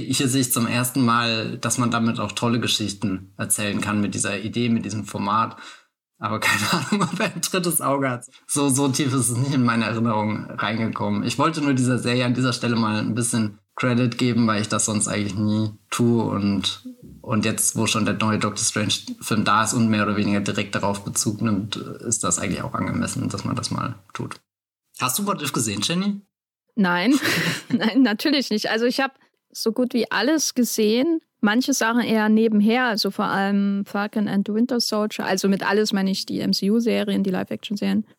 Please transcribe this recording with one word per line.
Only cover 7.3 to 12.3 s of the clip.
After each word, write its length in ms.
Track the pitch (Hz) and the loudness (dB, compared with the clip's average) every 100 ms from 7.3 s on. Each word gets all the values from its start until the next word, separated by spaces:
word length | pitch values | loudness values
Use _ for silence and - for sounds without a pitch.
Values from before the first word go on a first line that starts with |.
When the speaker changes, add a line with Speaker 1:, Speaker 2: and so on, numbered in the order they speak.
Speaker 1:
ein 80 | 170 | -4
drittes 400 | - 190 175 160 | -4 -2 -2 -2
Auge 280 | 135 139 135 | 0 0 0
hat. 160 | 123 - - - | -4 -10 -18 -4
So, 220 | 147 143 | 0 2
so 180 | 131 143 | 2 2
tief 260 | 131 139 | 2 0
ist 160 | 135 113 | 0 0
es 80 | 120 | 0
nicht 160 | 143 | 0
in 100 | 135 | 2
meine 220 | 120 117 107 | 2 2 0
Erinnerung 600 | 113 113 107 107 104 - | 0 0 2 0 -2 -6
reingekommen. 720 | - 104 113 113 - 104 101 | -4 -2 -2 -2 -2 -2 -2
Ich 160 | 120 135 | -2 0
wollte 220 | 156 160 | 0 0
nur 120 | 143 | 0
dieser 240 | 131 127 120 | 2 2 2
Serie 280 | 120 123 | 0 0
an 80 | 123 | 2